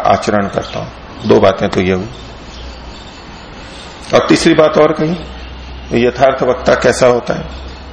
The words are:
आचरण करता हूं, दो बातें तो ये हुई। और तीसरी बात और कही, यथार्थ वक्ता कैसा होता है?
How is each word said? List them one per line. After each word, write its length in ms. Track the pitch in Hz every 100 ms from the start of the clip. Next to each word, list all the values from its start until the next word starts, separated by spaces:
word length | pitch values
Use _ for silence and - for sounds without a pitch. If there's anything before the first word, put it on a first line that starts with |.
| 104
आचरण 420 | 98 - 104 98
करता 300 | - - -
हूं, 500 | - - - - 107
दो 100 | 113
बातें 280 | 101 95 101
तो 120 | -
ये 120 | 92
हुई। 160 | 92 107 - - - - - - - - - - - - - - - - - - - -
और 120 | 123 -
तीसरी 260 | 156 170
बात 240 | 160 156 151
और 140 | 151
कही, 1120 | 156 156 180 - - - - - - - 117 120
यथार्थ 360 | 123 135 131
वक्ता 320 | 127 120 -
कैसा 320 | 123 127 117 127
होता 280 | 120 -
है? 100 | - - - - - -